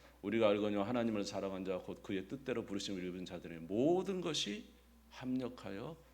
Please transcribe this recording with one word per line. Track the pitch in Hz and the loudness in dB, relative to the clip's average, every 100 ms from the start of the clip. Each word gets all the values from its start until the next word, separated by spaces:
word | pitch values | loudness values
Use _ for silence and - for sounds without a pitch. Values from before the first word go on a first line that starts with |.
| - - | -20 -6
"우리가 | 101 113 107 | 0 6 6
알거니와 | 104 104 104 101 | 6 4 2 2
하나님을 | 123 113 104 | 2 2 0
사랑한 | 98 98 98 95 | 0 -2 -2 -2
자 | 92 92 | -2 -4
곧 | 101 87 | -4 -10
그의 | - 95 95 | -4 -4 -4
뜻대로 | 135 - 113 | -6 -4 -4
부르심을 | 104 98 104 95 | -2 -4 -4 -4
입은 | 90 90 | -4 -6
자들의 | 90 87 85 82 | -8 -8 -10 -10
모든 | 82 104 147 180 180 185 | -2 4 6 4 2 -2
것이 | 170 147 202 214 - - - - - | 0 -2 -2 -4 -10 -20 -20 -20 -20
합력하여 | - 127 127 120 - 101 98 135 165 - | -10 -2 -2 -2 -6 -8 -6 -8 -10 -18